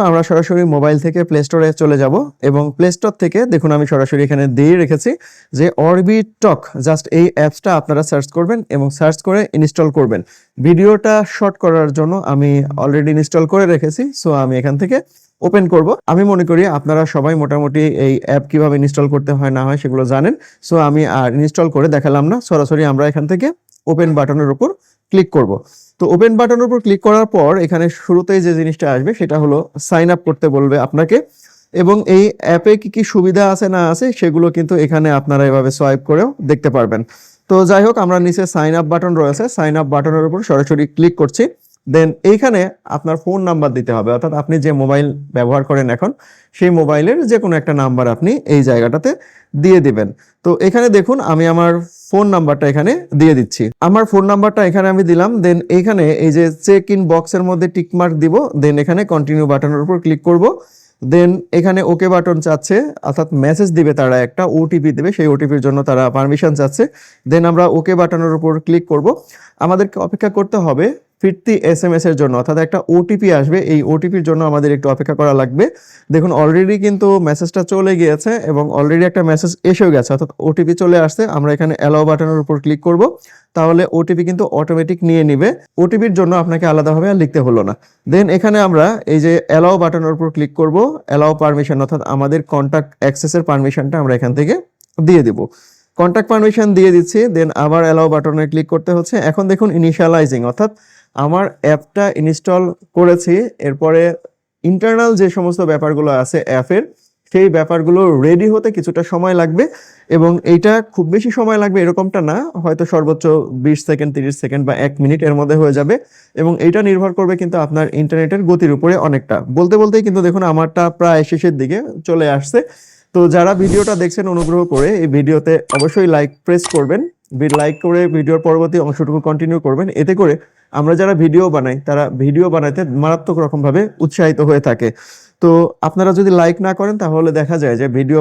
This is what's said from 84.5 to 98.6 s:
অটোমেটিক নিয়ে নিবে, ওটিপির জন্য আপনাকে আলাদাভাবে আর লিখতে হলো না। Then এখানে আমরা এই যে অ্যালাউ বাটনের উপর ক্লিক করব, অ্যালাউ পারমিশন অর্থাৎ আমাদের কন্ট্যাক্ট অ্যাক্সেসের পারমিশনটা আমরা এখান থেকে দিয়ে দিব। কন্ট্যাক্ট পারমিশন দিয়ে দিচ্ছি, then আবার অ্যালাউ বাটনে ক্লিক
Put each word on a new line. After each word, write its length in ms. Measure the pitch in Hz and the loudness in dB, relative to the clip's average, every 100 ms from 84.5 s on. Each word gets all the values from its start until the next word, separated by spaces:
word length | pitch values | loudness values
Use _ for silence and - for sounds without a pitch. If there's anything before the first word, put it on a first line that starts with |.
| 135 | -2
অটোমেটিক 400 | 156 165 165 175 170 | -2 -2 -2 -2 0
নিয়ে 140 | 165 156 | 2 2
নিবে, 180 | 139 143 - - - | 2 0 -2 -6 -2
ওটিপির 300 | 175 220 226 185 | 0 2 0 0
জন্য 140 | 180 180 | 0 0
আপনাকে 220 | 170 165 170 | 0 -2 0
আলাদাভাবে 360 | 156 151 156 190 | 0 0 0 0
আর 40 | 196 | 0
লিখতে 160 | 151 156 127 | 0 0 0
হলো 160 | 117 98 | 0 0
না। 60 | - _ _ - | -6 _ _ -2
Then 140 | 175 202 185 | 2 2 2
এখানে 200 | 214 208 202 | 2 2 2
আমরা 180 | 165 165 226 - | 4 2 0 -2
এই 60 | 156 156 | 0 2
যে 80 | 170 - | 0 2
অ্যালাউ 240 | 156 175 190 | 2 4 2
বাটনের 300 | 170 165 160 160 | 0 -2 -4 -4
উপর 120 | 165 156 | -4 -4
ক্লিক 160 | 147 143 | -4 -2
করব, 180 | 160 160 247 311 - | 0 0 0 -4 -4
অ্যালাউ 240 | 143 151 156 | 0 0 2
পারমিশন 360 | 151 143 143 139 | 0 0 -2 -2
অর্থাৎ 180 | 135 156 - | -4 -4 -4
আমাদের 260 | 135 139 160 147 | -4 -2 -2 -2
কন্ট্যাক্ট 380 | 147 139 156 147 _ | -4 -2 -2 -4 _
অ্যাক্সেসের 400 | 139 139 160 170 165 | -4 -2 -4 -2 -2
পারমিশনটা 460 | 143 135 131 139 160 | 0 -2 -2 -4 -4
আমরা 120 | 139 123 | -2 -2
এখান 140 | 123 131 | -2 -2
থেকে 140 | 147 330 - _ _ - 156 | -2 -2 -6 _ _ -2 4
দিয়ে 140 | 175 117 | 4 4
দিব। 120 | 101 - - _ _ _ - | -2 -6 -12 _ _ _ -2
কন্ট্যাক্ট 280 | 175 175 208 | 0 0 0
পারমিশন 340 | 220 214 214 214 190 | 0 2 2 2 4
দিয়ে 140 | 190 175 | 4 4
দিচ্ছি, 240 | 175 220 240 165 | 2 0 0 0
then 140 | 160 - 147 | -2 -2 0
আবার 160 | 165 165 | 2 2
অ্যালাউ 200 | 160 160 | 2 2
বাটনে 320 | 151 151 156 151 | 0 -2 -2 -2
ক্লিক 160 | 160 | -4